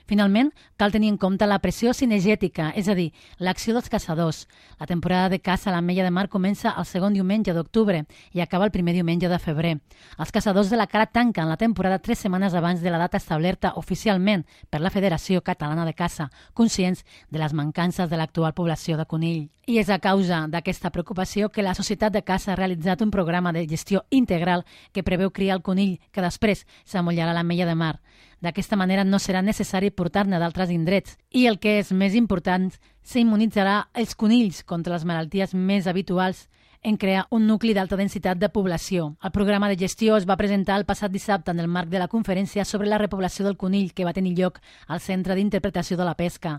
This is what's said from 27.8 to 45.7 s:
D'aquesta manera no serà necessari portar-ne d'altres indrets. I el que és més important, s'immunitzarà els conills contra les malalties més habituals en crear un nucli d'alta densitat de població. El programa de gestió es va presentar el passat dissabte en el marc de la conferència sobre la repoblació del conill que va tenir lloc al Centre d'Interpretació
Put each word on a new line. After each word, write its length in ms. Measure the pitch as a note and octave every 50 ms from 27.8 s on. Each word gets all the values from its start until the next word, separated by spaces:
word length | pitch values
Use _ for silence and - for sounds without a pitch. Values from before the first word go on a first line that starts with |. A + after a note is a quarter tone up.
| E3 D#3+ D3+ - _ _ _ - - _ - _ E3+
D'aquesta 320 | E3+ - G3 - - A3
manera 300 | G3 F#3 F#3 F#3+ G3 G3
no 140 | F#3+ G3 G3 -
serà 160 | - F#3 F#3
necessari 480 | F#3+ G#3+ G#3+ - F#3+ - - F#3 G3 G3+
portar-ne 500 | - - F3 E3+ - G3 G#3 G3 F#3+ E3
d'altres 340 | E3+ E3+ D#3+ F3+ F#3 F3 F3
indrets. 400 | E3+ D#3+ E3+ G3+ F#3+ - - - _ _ _
I 140 | - B3+ B3
el 140 | A#3 G#3 - -
que 140 | G#3 G#3+ G#3
és 140 | F#3+ - F#3+
més 220 | F#3 G3 G3 F#3+ A#3+
important, 480 | A#3 F#3 G3 F3 - F#3 F3+ F#3 F#3 F3+ - - _ _ _ _ _
s'immunitzarà 800 | - - A#3+ A#3 A3+ G#3+ G#3 A3+ G#3+ - G#3 F#3+ G3 G3+ G#3 - - -
els 220 | - A3+ - - -
conills 460 | A3 G#3 A#3 B3 A#3 F#3+ D3+ - -
contra 300 | - F3+ E3+ D#3 F3 F3
les 100 | E3+ D#3+
malalties 480 | F3 E3 D#3+ E3 D3+ - F#3+ F#3 - F#3+
més 320 | F#3 F#3 F#3+ G3+ G3+ D#3+
habituals 600 | F#3+ E3 F#3+ G3 - F3+ F3+ F#3 F#3+ F3+ - - _ _ _ _ _ _ _ -
en 140 | A3+ G#3+
crear 260 | G3+ G#3 F#3+ F#3+ F#3+ - -
un 160 | A#3+ A3+ G#3+
nucli 240 | G#3+ A3 F#3+ A#3 A3+ G#3
d'alta 220 | G3 F#3+ F3 G3+
densitat 420 | F#3 G3+ G3 - G3 - F#3 F#3
de 120 | F3 G#3 G3+
població. 600 | - G#3+ F#3+ F#3 E3+ E3 - - F#3+ F3 D#3+ D3 D#3 - -
El 80 | F#3
programa 380 | - G3+ G3+ G3+ G#3 G3 G3+ G3+
de 60 | G3 E3+
gestió 380 | F#3+ F3 - - A3 A3 G#3+
es 100 | G#3+ F3
va 80 | F#3+ F#3+
presentar 400 | - G#3 G3 G3+ G3 F#3 - G3
el 60 | G#3 G3+
passat 280 | - G3 - G#3+ G3 F#3+
dissabte 380 | F#3+ - - G3 F#3 - F3+ E3+
en 60 | E3+ E3
el 60 | E3+
marc 160 | F3 F3+ F3+ E3
de 120 | F3+ F#3+
la 80 | F3+ E3+
conferència 540 | - A3+ G#3 G3 F#3 F#3 G3+ - - G3+ F#3
sobre 220 | - - G3 G3+ G#3
la 80 | G#3+ G#3
repoblació 460 | G#3 F3 G#3 F#3+ F#3 F3 - - G3
del 80 | G3+ F#3+
conill 380 | - G3 F#3 G3 G3+ G3 E3 -
que 80 | - F3+
va 80 | E3+ E3
tenir 220 | F#3+ F#3 F#3 F3
lloc 240 | F3+ F#3 F3+ - - - - - - -
al 120 | - D3+ F3
Centre 380 | - - F#3+ F#3 E3+ F#3 F#3 F#3+
d'Interpretació 560 | G3+ G#3 G3+ F#3 - G3